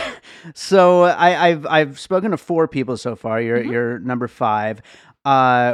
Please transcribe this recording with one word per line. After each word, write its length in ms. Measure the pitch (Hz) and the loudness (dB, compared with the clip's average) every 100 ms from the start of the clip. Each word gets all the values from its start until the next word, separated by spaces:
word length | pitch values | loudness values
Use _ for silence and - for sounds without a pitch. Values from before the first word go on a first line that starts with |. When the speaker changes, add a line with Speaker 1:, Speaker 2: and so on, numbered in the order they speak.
| - - | -8 -14
Speaker 1:
<laughs> 380 | - - 170 | -20 -20 -20
so 500 | - - 190 180 180 | -16 0 4 6 6
I, 440 | 180 160 175 170 175 | 4 4 2 4 2
I've, 160 | 165 - | 0 0
I've 340 | 156 147 139 | 0 0 -4
spoken 320 | - 185 208 | -4 -2 -2
to 60 | 170 | -4
four 300 | - 165 160 | -4 -2 -2
people 300 | 139 127 120 | -2 -6 -6
so 180 | 127 110 | -8 -8
far. 260 | 113 110 | -6 -4
You're, 180 | 117 120 | -2 -2
Speaker 2:
Mm-hmm. 120 | 117 | -2
Speaker 1:
you're 280 | 120 120 120 | -4 -4 -6
number 280 | 117 123 120 | -6 -6 -8
five. 540 | - 120 107 107 110 - - _ _ 139 | -4 -2 -2 -4 -8 -14 -20 _ _ 0
Uh, 480 | 135 127 123 123 | 2 4 2 2